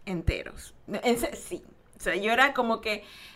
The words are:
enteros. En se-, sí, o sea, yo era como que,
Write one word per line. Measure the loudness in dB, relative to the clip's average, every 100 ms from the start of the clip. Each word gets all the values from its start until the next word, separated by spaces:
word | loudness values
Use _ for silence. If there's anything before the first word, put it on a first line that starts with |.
| -6
enteros. | -2 0 -2 -4 -12 -16 -18 -8
En | 0 2 2
se-, | 0 -6
sí, | -10 -10 -10 -20 -20 -8
o |
sea, | -2 0
yo | 4
era | 6 6
como | 4 2 0
que, | -2 -6 -8 -18 -20